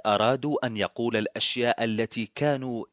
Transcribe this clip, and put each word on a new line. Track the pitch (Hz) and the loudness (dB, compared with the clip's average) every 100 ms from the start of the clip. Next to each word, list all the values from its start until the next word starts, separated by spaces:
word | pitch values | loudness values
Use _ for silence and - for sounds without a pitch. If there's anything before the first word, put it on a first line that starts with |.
| 110 | 2
أرادوا | 104 110 135 147 147 127 | 4 4 2 0 -2 -2
أن | 110 | -2
يقول | 95 - 117 113 | -2 0 0 0
الأشياء | 107 - - 123 120 - 117 | 0 -2 -2 0 0 2 0
التي | 107 113 - 107 | 0 -2 -4 -6
كانوا | - 147 139 131 117 - | -2 0 0 -2 -6 -8